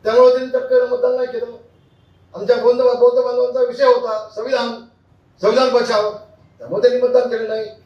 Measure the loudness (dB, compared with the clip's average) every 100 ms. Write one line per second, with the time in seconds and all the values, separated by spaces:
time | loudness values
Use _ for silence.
0 | 2 6 6 4 -4 -4 0 0 0 -2
1 | -2 -2 -4 -6 -10 -14 _ _ _ _
2 | _ _ _ -8 -2 2 2 2 0 4
3 | 2 2 -2 -2 -2 -2 -4 2 2 2
4 | 0 -8 -8 -12 -6 -4 -4 -8 -18 _
5 | _ _ _ _ 0 2 2 0 0 -2
6 | -2 -8 -20 _ _ _ -8 0 0 2
7 | 2 0 0 -6 -6 -6 -8 -14